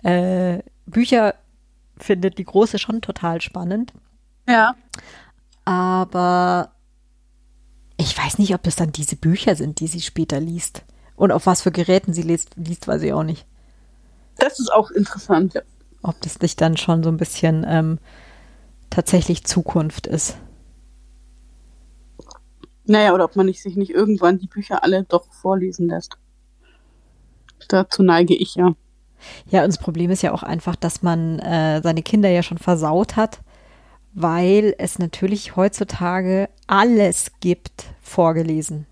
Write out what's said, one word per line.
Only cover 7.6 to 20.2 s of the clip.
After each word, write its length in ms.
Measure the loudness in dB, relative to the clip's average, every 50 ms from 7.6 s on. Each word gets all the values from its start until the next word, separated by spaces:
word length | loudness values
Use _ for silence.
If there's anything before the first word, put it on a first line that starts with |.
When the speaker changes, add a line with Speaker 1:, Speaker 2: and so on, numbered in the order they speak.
| _ _ _ _ -20 _ _
Speaker 1:
ich 220 | -6 -4 -4 -2 -4
weiß 180 | -4 -4 0 0
nicht, 160 | 0 0 0
ob 80 | -2 -2
das 120 | -4 -2
dann 160 | 0 -2 -2
diese 240 | -2 -6 -6 -6 -6
Bücher 400 | -2 0 0 0 2 2 0 0
sind, 240 | 0 -2 -6 -6 -6
die 60 | -8
sie 160 | -6 -6 -8
später 360 | -10 -8 _ -4 -4 -2 -2 -4
liest. 420 | -4 -4 -6 -8 -8 -10 _ -14 -20 _ _ _ _ -20 _
Und 160 | 0 2 2
auf 140 | 2 2 2
was 160 | 2 2 2
für 100 | 0 -2
Geräten 400 | -2 0 0 2 2 2 2 0
sie 80 | -4 -4
liest, 300 | -2 -2 -2 -2 -4 -10 -12
liest, 300 | -12 -10 -10 -10 -10 -6
weiß 140 | -4 -4 -2
ich 140 | -2 -2 -2
auch 80 | -2
nicht. 240 | -4 -4 -6 -8 -10 _ _ _ _ _ _ _ _ _ _ _ _ _ _ _ _ _ _
Speaker 2:
Das 240 | 0 0 0 2 -4
ist 100 | -4 2
auch 200 | 2 2 2 2
interessant, 640 | 0 -2 -2 -2 -4 -16 -2 0 2 2 2 0 -2
ja. 80 | -6 -10 _ _ _ _ _ _ _
Speaker 1:
Ob 180 | -8 -8 -8 _
das 180 | -10 -12 -6 -2
nicht 200 | -4 -4 0 2
dann 160 | 2 2 2
schon 260 | 0 0 0 2 2
so 60 | 2 0
ein 80 | 0
bisschen, 480 | -2 -4 -6 -4 0 0 2 2 2 0
ähm, 320 | 0 0 0 2 0 -2 -4 -8 -16 -20 -20 -20 -20 -20 -20 -20 -20 -20 -20 -20 _ _ _ -18 -4
tatsächlich 540 | -4 -2 0 2 2 2 2 0 -4 -4 -4
Zukunft 600 | -4 -2 -2 -2 0 -2 -2 -2 -2 -6 -10 -8
ist. 300 | -6 -4 -4